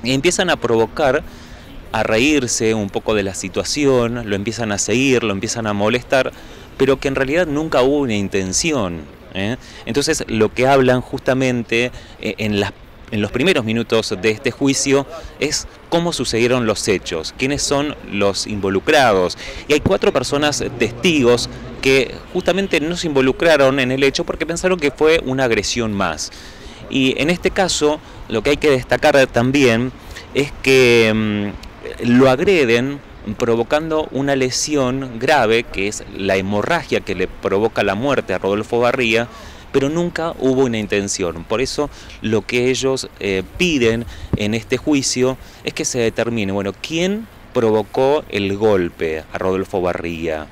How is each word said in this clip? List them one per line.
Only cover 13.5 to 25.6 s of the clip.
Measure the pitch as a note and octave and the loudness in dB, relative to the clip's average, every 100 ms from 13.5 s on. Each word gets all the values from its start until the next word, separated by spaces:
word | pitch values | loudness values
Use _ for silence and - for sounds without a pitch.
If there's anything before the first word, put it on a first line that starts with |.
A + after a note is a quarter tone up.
| E3+ A2 | 2 0
minutos | A2+ A2+ A2+ G#2 G2 | -2 2 0 0 -2
de | G2+ | -2
este | G#2+ B2+ | 0 -4
juicio | - C#3 C#3 C#3 C#3 C#3 - - - | 0 0 0 2 2 0 -10 -16 -6
es | D3 D3 - - - | -4 -4 -8 -18 -2
cómo | E3+ E3+ | 0 0
sucedieron | D#3+ B2 A2+ A#2 B2+ A2+ | -2 -2 0 2 2 0
los | G2+ - | -2 0
hechos, | F#2 - E2+ D#2+ - | -2 -2 -8 -8 -6
quiénes | C3 C#3 | -4 -2
son | - C#3+ D3 B2 - | -2 -2 -2 -8 -8
los | G2+ G2+ F#2+ - | 0 0 0 -6
involucrados. | G#2 G2 F#2+ - D#3 B2+ G2 F2+ - - - - | -4 0 0 2 4 6 4 2 -2 -12 -14 -2
Y | |
hay | D3 | 0
cuatro | - - G#3 | 2 2 2
personas | D3+ B2 C#3+ D3+ C#3+ G#2+ B2 | 0 -2 0 0 -2 -6 -2
testigos | A2+ - F#3 D#3 A#2+ A#2+ - - - - | -4 0 0 4 4 4 0 -10 -14 -4
que | C3 C3+ B2+ E2+ - | 2 2 2 -6 -8
justamente | F3+ F3+ F3+ G3 E3+ | -4 0 0 0 0
no | D3 E3+ | -2 -4
se | E3+ | -2
involucraron | C#3 C3 B2+ E3+ D3+ C3+ C#3 | 2 2 2 2 4 4 4
en | B2+ | 0
el | C3 | 2
hecho | C#3 C3 | 2 0
porque | E3 - D#3 | -6 -6 -4
pensaron | E3+ F#3 F#3 | -2 -2 0
que | D3 | -2
fue | - D#3 D#3+ C3 | 2 4 4 0
una | C3 | 0
agresión | C3 A2 | 2 2